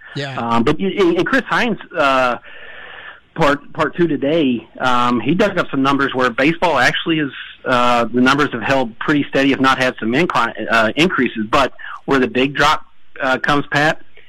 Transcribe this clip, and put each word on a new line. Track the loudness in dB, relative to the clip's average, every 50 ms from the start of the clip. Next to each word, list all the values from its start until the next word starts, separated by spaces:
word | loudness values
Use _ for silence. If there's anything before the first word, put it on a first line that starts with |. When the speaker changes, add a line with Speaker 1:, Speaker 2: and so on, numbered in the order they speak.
| -16 -12 -10
Speaker 1:
Yeah. | -8 -8 -8 -8 -6
Speaker 2:
Um, | -2 0 2 2 2
but | 2 0 0
you, | -2 -2 0 2 2 2 2
and | 2 0
Chris | 0 0 0 0
Hines, | 0 -2 0 0 0 -2 -4 -8 -8
uh, | -2 0 2 4 4 4 2 2 0 -4 -8 -16 -18 -18 -18 -18 -18 -18 -18 -18 -18 -18 -18 -20 -20 -20 _ _ -2
part, | 0 2 2 2 0 -4 -12 -4
part | -4 -4 -2 0
two | 0 0
today, | 0 0 0 0 0 2 2 2 2 0 -2 -4 -10 -10 -4
um, | 0 0 2 2 2 2 0 0
he | 0 0 2
dug | 2 2 0 0
up | -2 -4 -2
some | -2 0
numbers | 2 2 2 2 0 0 0
where | 0 0 0
baseball | 2 2 2 2 2 2 2 2 2
actually | 4 2 2 2 0 -2 -2 0 0
is, | -2 -4 -6 -12 -16 -18 -18 -10 -4
uh, | 0 2 2 4 4 4 2 2
the | 0 2 2
numbers | 4 4 4 4 2 0 -2
have | -4
held | -2 0 0 0 0 -2 -6 -6
pretty | -2 0 0 0 0 0
steady, | 0 0 2 2
if | 2 2
not | 2 2 2
had | 2 0 -2 -2 -2
some | -4 -2 0
incline, | 0 0 0 0 0 0 -2 -4 -6 -4 0
uh, | 2 2 2 2 2
increases. | 2 2 2 2 0 -2 -2 -2 -4 -4 0
But | 2 2 2 0 -2 -10 -16 -16 -16 -10 -4
where | 0 2 2
the | 2
big | 2 0 0 -2 0 0
drop, | 2 2 2 2 0 -4 -10 -16 -20 -18 -16 -10 -6
uh, | -2 -2 -2 -2
comes, | 0 0 0 0 0 0
Pat, | 0 0 2 0 0 -2 -6 -14 -16 -18 -20